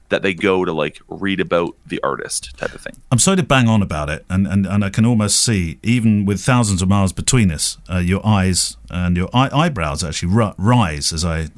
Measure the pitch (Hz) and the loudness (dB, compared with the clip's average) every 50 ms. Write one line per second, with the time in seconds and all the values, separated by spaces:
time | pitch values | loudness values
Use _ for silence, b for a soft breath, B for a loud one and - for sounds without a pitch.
0 | _ _ - - - 98 92 82 101 98 95 92 90 87 80 76 73 76 - - | _ _ -4 -2 0 -2 -2 0 0 2 2 2 0 -2 -2 -2 -4 -4 -6 -10
1 | - - 85 85 98 98 98 90 90 82 87 87 87 - - _ _ - 87 - | -16 -16 -12 -6 -4 -4 -2 -2 -2 0 0 0 0 -2 -6 _ _ -10 -8 -4
2 | - 69 65 - - - - - - - - - - - - - - - - - | -4 -4 -4 -6 -8 -8 -8 -10 -10 -12 -12 -10 -8 -8 -8 -10 -14 -16 -16 -16
3 | - - 131 117 - 190 190 185 143 - 139 131 120 113 110 107 95 - 85 76 | -4 -2 0 2 2 2 2 0 0 2 2 4 4 4 4 2 0 0 -4 -6
4 | 73 73 76 - - - 87 95 98 87 95 101 98 90 98 104 104 95 - 117 | -4 -6 -6 -8 -6 -2 0 0 0 2 2 0 0 0 0 -2 -2 0 0 2
5 | 110 120 123 107 104 98 - - - 123 110 95 85 80 69 - - 110 120 123 | 2 2 2 2 2 2 0 0 2 2 2 0 0 -2 -6 -4 -2 0 0 2
6 | 110 113 107 104 98 101 101 95 - - 123 123 117 104 98 85 95 92 101 101 | 4 2 2 2 2 0 -2 0 0 2 2 2 2 2 0 0 2 2 2 2
7 | 98 92 - - 82 - 131 127 107 90 76 71 - - - - - - 90 90 | 2 0 -2 -2 -2 0 2 4 4 2 2 0 -4 -6 -6 -8 -10 -6 -4 -2
8 | 87 87 95 95 - 107 107 98 92 92 87 - - - - - - - - 90 | 0 0 0 0 2 2 2 4 2 2 2 0 -2 -4 -6 -12 -14 -10 -6 -2
9 | 90 90 87 87 92 - - 123 135 - - 143 165 175 139 95 80 76 71 73 | 0 0 0 0 -2 0 2 2 2 2 2 0 0 0 -2 -2 -4 -4 -4 -4
10 | 87 76 - - 90 87 95 117 113 92 - - 92 113 123 123 104 80 76 73 | -6 -6 -6 -4 -2 0 2 2 2 0 -2 0 2 4 4 4 2 0 -2 -4
11 | - - 82 78 87 85 80 80 80 78 - | -4 -4 -4 -2 -2 -2 -2 -2 -4 -6 -8